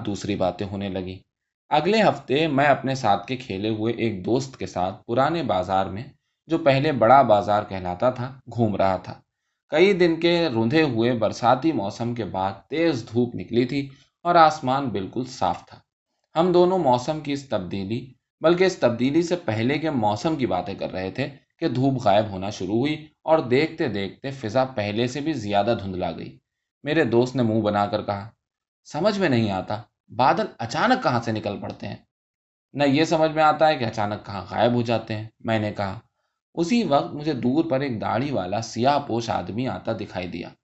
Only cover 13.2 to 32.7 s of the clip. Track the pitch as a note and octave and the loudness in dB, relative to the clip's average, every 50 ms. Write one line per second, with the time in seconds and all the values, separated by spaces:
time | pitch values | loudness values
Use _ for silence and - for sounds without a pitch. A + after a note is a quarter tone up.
13.2 | B2 A#2+ - - F2+ - - A#2 C3 C3 C#3+ C#3+ C#3 C#3 - - _ _ _ _ | 0 0 -2 -6 -8 -2 0 0 0 0 -2 -4 -6 -8 -10 -20 _ _ _ _
14.2 | - E3+ E3+ E3+ D#3+ D#3 D#3 - - B2+ C3 C#3+ C#3+ B2 G2 G2+ F#2+ F2+ - - | -2 4 6 8 8 8 6 4 0 0 0 0 0 -2 -4 -4 -6 -6 -6 -8
15.2 | - - - - G2 F2+ E2 - - - - - _ _ _ _ _ _ _ _ | -8 -8 -6 -2 -2 -2 -2 -2 -8 -18 -20 -20 _ _ _ _ _ _ _ _
16.2 | _ _ - D#3+ E3+ F#3 F3 F3 F3+ F3 F#3+ F#3 D#3+ C3 B2 A#2+ - - D#3 D#3 | _ _ -2 0 2 4 6 6 6 4 4 2 2 2 2 2 2 -2 -6 -4
17.2 | D3+ D3+ C#3 C3+ C#3 - A#2 G2+ F2+ F2 G2+ G2 F#2+ G2 A2+ B2+ C3 - - _ | -4 -6 -6 -6 -4 -4 -4 -4 -4 -4 -6 -6 -4 -4 -6 -6 -8 -10 -16 _
18.2 | _ _ _ _ D3 D#3+ F3 F3 F#3+ F#3 F3+ - D3 A#2+ A2+ A2+ B2 C3+ C#3+ E3 | _ _ _ _ 2 2 4 4 4 2 2 2 0 0 2 2 0 2 2 2
19.2 | E3+ E3 F3+ F3 - - A2 A2 A2+ B2+ D3 D3+ D3 D#3+ D3 B2 G#2+ G#2 G#2 G#2+ | 2 0 -2 -4 -2 -2 -2 0 0 0 0 0 -2 -2 -2 0 0 0 0 0
20.2 | - E3 D#3+ C#3+ B2+ F#2+ F#2 F2+ F2+ G2+ F#2+ - - - - F#2 F#2+ F#2+ F#2 - | 0 -2 -2 0 0 0 0 -2 -2 -4 -6 -6 -6 -6 -6 -6 -6 -6 -4 -6
21.2 | C3+ D3+ - - _ _ _ - E3 D#3+ B2 B2+ C3 C#3 C3+ A#2+ A2 G#2 G2 G#2 | -6 -6 -8 -14 _ _ _ -6 -4 -2 0 0 0 0 0 2 2 4 4 4
22.2 | A2+ G#2 G2 F#2 F#2 G2+ G#2+ - G2 F2 G#2+ A#2 C3+ D3 D3+ D3+ D#3 - _ _ | 4 0 -2 -6 -6 -8 -6 -6 -4 -2 -2 0 0 -2 -4 -6 -10 -16 _ _
23.2 | - - D#3+ - C#3+ A#2 A#2+ C3+ D#3 D#3 - - E3 C3 G2 G2+ G2 F#2 F#2 - | -2 2 2 2 2 2 0 0 0 0 -2 -4 -4 -4 -4 -4 -6 -6 -8 -10
24.2 | - C3+ C#3 C3+ A2+ G#2+ G2 C3 C3+ C3 - - G2+ G#2 G#2 A2 B2 B2 B2+ D3+ | -12 -12 -10 -10 -8 -4 -2 0 -2 -2 -2 -6 -4 -4 -2 -2 -2 -2 -4 -4
25.2 | C#3+ D#3+ D#3 B2+ G#2 G#2 G2+ G2+ G2+ A2+ A#2 G2 F#2+ F#2+ F#2 F2+ F2+ F2 E2 - | -6 -6 -6 -4 -4 -2 0 0 2 2 0 -2 -4 -6 -6 -4 -4 -6 -6 -8
26.2 | - - - - _ _ _ _ _ _ _ _ - C#3+ D3+ D#3+ D3+ A#2 A2+ A#2 | -12 -14 -16 -20 _ _ _ _ _ _ _ _ -6 -2 0 2 2 4 4 4
27.2 | B2+ B2 C3 C3+ A#2+ A2+ A2 A2+ G#2 G#2+ G#2 G#2 G2+ G2+ G#2 G2+ G2+ - G2+ G2 | 2 2 2 0 0 2 2 0 0 0 2 0 0 0 -2 -4 -4 -4 -6 -6
28.2 | G2+ A2 - _ _ _ _ _ _ _ _ _ _ - - D3 F3 G#3+ G#3 G3 | -8 -12 -18 _ _ _ _ _ _ _ _ _ _ -10 -6 -2 0 0 0 2
29.2 | F#3+ D#3 B2+ A#2 A2+ G#2 F#2+ F#2 F#2 - G#2+ G#2+ - - _ _ _ _ - A2 | 2 2 2 2 2 2 0 -2 -4 -6 -8 -8 -10 -12 _ _ _ _ -2 2
30.2 | B2+ C#3+ E3 F#3+ A3 - - - A#2 A#2 - D#3 F#3+ A3+ B3+ - - D#3 B2+ A#2 | 4 4 4 2 0 -4 -6 -10 -10 -6 -2 0 0 2 2 2 2 0 0 0
31.2 | - - A2 G#2+ - G#2 G2+ G2 G2+ G#2 G#2+ - A2+ G#2 A2 - _ _ _ _ | 0 -2 -4 -4 -4 -6 -6 -6 -8 -12 -12 -12 -12 -12 -12 -14 _ _ _ _
32.2 | _ _ _ _ _ _ _ _ _ _ | _ _ _ _ _ _ _ _ _ _